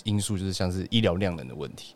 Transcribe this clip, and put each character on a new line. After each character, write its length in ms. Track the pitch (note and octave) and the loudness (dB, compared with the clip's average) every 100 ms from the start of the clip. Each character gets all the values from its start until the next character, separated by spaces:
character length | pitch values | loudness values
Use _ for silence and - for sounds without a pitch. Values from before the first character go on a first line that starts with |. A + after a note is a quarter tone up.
因 140 | - G#2 | 0 0
素， 200 | F#2+ G2 | 2 -2
就 40 | |
是 80 | F#2+ | -2
像 220 | F2+ F#2 | 0 0
是 140 | F#2 F2+ | 0 2
医 120 | A2+ | 4
疗 140 | G#2 F2 | 4 4
量 200 | G2 E2 | 0 -2
能 100 | B1+ | -8
的 80 | |
问 160 | B1 C#2 | -8 -8
题。 200 | - - | -10 -18